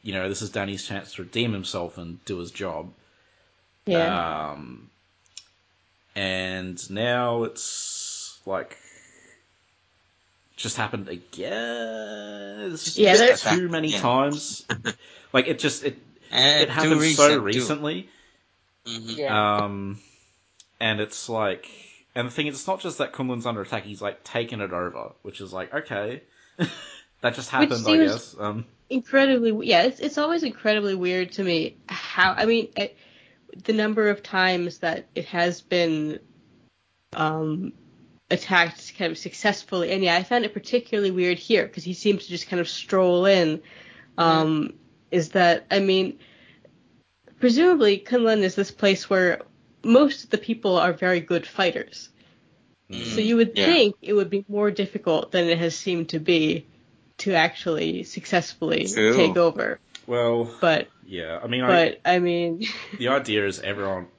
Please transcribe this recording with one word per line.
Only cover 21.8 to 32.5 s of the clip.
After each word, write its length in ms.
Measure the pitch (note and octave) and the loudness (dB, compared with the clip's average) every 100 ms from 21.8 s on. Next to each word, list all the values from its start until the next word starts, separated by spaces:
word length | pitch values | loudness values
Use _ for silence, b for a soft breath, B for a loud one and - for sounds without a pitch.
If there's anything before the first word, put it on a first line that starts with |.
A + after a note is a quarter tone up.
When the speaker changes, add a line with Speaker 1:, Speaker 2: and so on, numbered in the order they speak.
| B B _ B2 | B B _ -8
Speaker 1:
and 100 | B2 | -6
the 40 | |
thing 160 | B2 D3 | -4 -6
is, 80 | C3+ | -6
it's 100 | - | -6
not 140 | F#3+ | -6
just 180 | F3+ - | -6 -6
that 160 | C3+ | -6
Kunlun's 320 | - C3 A#2+ A#2+ | -4 -6 -4 -4
under 160 | A2 | -6
attack, 220 | F#2+ A2+ | -6 -8
he's, 180 | G#2 G2+ | -8 -8
like, 220 | G2+ - | -8 -8
taken 360 | - A#2+ A#2 A2 | -8 -6 -6 -6
it 120 | G2+ | -6
over, 380 | F2 F2 B1 G#1 - | -4 -6 -8 -14 -14
which 180 | - - | -18 -16
is 140 | G2 | -12
like, 180 | F#2 F2+ | -10 -8
okay. 520 | D3 D3 G#2 G#2 C3+ _ b b b | -8 -6 -6 -6 -10 _ b b b
<laughs> 100 | E3+ B B B B _ | -6 B B B B _
That 140 | A#2+ A#2 | -4 -4
just 160 | B2+ | -4
Speaker 2:
Which 160 | C3 D#4 | 2 2
Speaker 1:
happened, 160 | A#2 A2+ | 2 2
I 60 | |
Speaker 2:
seems 200 | D#4+ D#4+ | 6 4
Speaker 1:
guess. 240 | A#2 - - | 2 -8 -8
Um, 260 | G#2 G#2 A#2 _ _ | -6 -6 -10 _ _
Speaker 2:
incredibly, 800 | C4 - C4+ C4+ C4 A#3 G#3+ A3+ | -6 0 2 4 4 2 0 2
yeah, 160 | G3 | 4
it's, 160 | A#3+ B3+ | 4 0
it's 180 | D4 D4 | -6 -2
always 240 | D4+ E4+ | -2 0
incredibly 520 | D4+ - G#3+ G#3+ G3+ F#3+ | -4 -4 0 0 0 -2
weird 380 | F3+ F#3 F3+ | -2 -2 -4
to 100 | - | -4
me 320 | F#3+ E3 D#3+ - - | -2 0 -2 -8 -14
how, 440 | F3+ - - F#3 | -12 -8 2 2
I 140 | - | 4
mean, 240 | A3 | 2